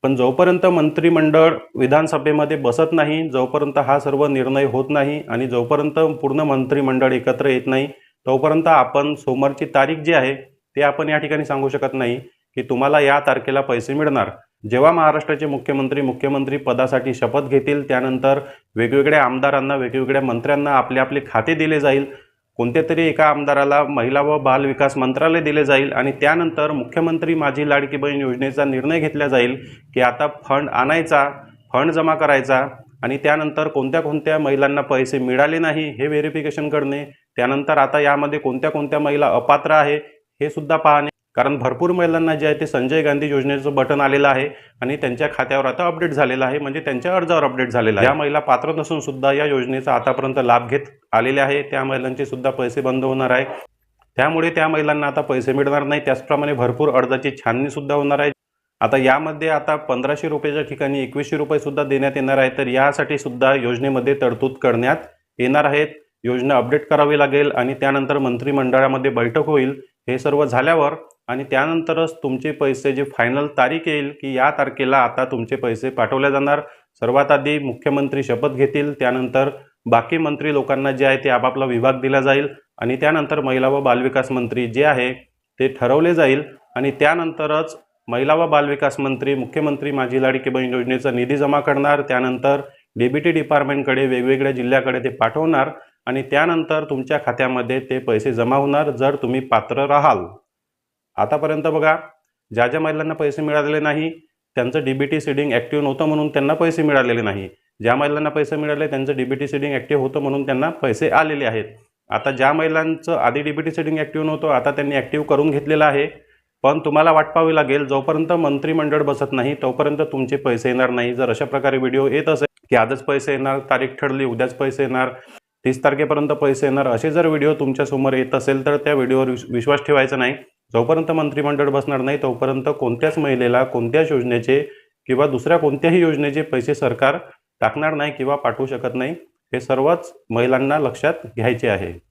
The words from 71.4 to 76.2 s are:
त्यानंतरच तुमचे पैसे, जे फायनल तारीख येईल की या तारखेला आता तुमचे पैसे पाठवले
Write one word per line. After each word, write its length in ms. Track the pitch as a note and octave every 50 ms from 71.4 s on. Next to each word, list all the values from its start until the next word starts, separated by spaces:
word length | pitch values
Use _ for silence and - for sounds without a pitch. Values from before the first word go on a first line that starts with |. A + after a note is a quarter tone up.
| C#3
त्यानंतरच 720 | - C3+ C3 C#3 D#3 E3 E3 D#3+ E3 D#3+ D#3+ E3 D#3+ D#3+ - -
तुमचे 280 | C#3 B2+ B2+ - D3+
पैसे, 400 | D3 - C#3+ C#3 C3+ C3 C3 C#3+
जे 120 | C3+ C3 C#3+ C#3 - -
फायनल 280 | B2 A#2 B2+ C#3+ D3 D3 D3 -
तारीख 300 | B2+ C3 D#3+ E3 D#3+ F3
येईल 220 | D#3 D3 C#3+ C#3 D3 -
की 120 | - C3+ C3
या 160 | B2+ C3 C#3+
तारखेला 460 | D3+ D3 C#3+ C3+ C3+ - C3+ B2+ C3+ C3+
आता 280 | B2 A#2+ A#2+ - C3
तुमचे 300 | B2+ - A#2+ A2+ A2+ C#3
पैसे 340 | C3 - A#2+ A2+ A2 C3 C3
पाठवले 420 | B2+ - A#2 A2 C3+ C3+